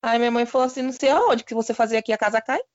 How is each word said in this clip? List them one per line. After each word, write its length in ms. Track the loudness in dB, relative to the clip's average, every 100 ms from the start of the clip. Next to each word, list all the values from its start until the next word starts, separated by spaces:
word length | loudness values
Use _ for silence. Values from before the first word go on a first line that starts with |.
Aí 140 | 0 0
minha 120 | 2
mãe 140 | 0 0
falou 200 | 0 0
assim, 160 | -2
"Não 80 | -6
sei 180 | -2 2
aonde 340 | 4 4 0
que 100 | -2
você 200 | -6 -4
fazer 240 | 0 0 0
aqui, 160 | -2
a 40 | -2
casa 240 | 0 -2
cai." 180 | -2 -6 -6